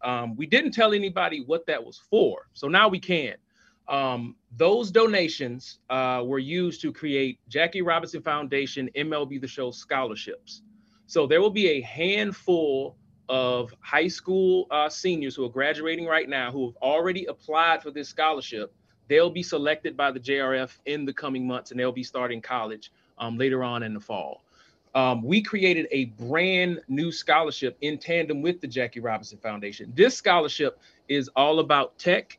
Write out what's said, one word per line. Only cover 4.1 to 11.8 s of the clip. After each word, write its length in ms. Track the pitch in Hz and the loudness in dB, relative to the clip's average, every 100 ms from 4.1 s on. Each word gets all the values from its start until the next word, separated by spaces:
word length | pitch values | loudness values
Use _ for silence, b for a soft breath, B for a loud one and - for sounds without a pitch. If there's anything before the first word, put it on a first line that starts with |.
| 123 117 - _ 117 | -2 -6 -12 _ 2
those 340 | 160 220 214 | 4 4 4
donations, 880 | 220 226 202 165 - 131 123 - - - | 4 4 4 0 -2 -6 -8 -14 -20 -4
uh, 320 | 131 127 127 | -2 0 0
were 140 | 123 135 | 0 -2
used 420 | 135 175 175 160 | -2 -2 -2 -2
to 120 | 156 | -8
create 460 | 127 156 139 135 127 _ | -6 -2 0 0 -4 _
Jackie 340 | 143 170 190 | 0 0 0
Robinson 400 | 175 165 165 160 | 0 0 -2 -8
Foundation 680 | 165 147 139 139 139 143 127 | -4 -4 -2 -2 -2 -4 -6
M 180 | 139 156 | -4 -4
L 120 | 151 | -2
B 140 | 139 139 | -4 -6
The 80 | 127 | -10
Show 240 | - 123 | -6 -8
scholarships. 920 | - - 139 127 107 - - - - _ b b b _ | -8 -4 -2 -2 -6 -10 -14 -14 -20 _ b b b _
So 200 | 170 139 | 2 4
there 140 | 160 | 6
will 100 | 208 | 4
be 180 | 208 185 | 4 2
a 120 | 143 | 2